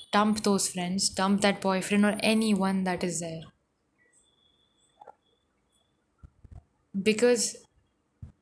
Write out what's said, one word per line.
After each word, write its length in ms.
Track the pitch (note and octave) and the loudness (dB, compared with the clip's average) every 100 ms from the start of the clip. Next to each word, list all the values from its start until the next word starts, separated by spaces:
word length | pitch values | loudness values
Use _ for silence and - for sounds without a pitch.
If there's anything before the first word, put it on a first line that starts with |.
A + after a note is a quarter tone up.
| - | -2
dump 300 | G#3 G#3+ G#3+ | 0 2 0
those 260 | G#3 G3 - | 0 0 -2
friends, 400 | F3+ F3 F#3+ - | -4 -4 -2 -2
dump 320 | - F#3+ G3 | 0 0 2
that 200 | G3+ F#3+ | 2 0
boyfriend 440 | F#3+ F#3+ F3+ G#3 | -2 -2 0 2
or 120 | G#3 G#3 | 2 2
anyone 640 | G#3+ A3 A3 F#3+ F#3+ F#3+ | 0 2 2 0 0 0
that 200 | F#3 F3 | -2 -2
is 160 | F3+ E3 | -4 -6
there. 220 | E3+ E3 - _ _ _ _ _ _ _ _ _ _ _ _ _ _ _ - - _ _ _ _ _ _ _ _ _ _ - _ - - - _ _ G3 | -8 -12 -14 _ _ _ _ _ _ _ _ _ _ _ _ _ _ _ -20 -20 _ _ _ _ _ _ _ _ _ _ -20 _ -20 -20 -20 _ _ -2
Because 560 | G#3+ G#3+ A#3+ A#3 - - _ _ _ _ _ _ - _ | 0 4 4 4 0 -8 _ _ _ _ _ _ -20 _